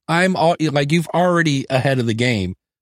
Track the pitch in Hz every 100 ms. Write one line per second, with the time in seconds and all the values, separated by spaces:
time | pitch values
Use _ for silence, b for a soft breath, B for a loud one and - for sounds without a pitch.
0 | - 165 185 185 160 175 156 143 143 170
1 | 160 165 180 170 160 135 - 131 139 131
2 | 117 110 123 110 92 95 _ _